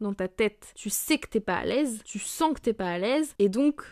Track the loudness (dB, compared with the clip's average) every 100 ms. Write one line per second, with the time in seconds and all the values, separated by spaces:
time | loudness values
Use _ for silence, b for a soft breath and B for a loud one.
0 | -4 -2 -4 0 0 -2 -20 -12 -6 -4
1 | 0 0 0 -2 0 -2 0 0 0 -4
2 | -10 -10 -6 0 0 0 -2 -2 -2 -2
3 | 0 0 0 2 2 4 2 0 -8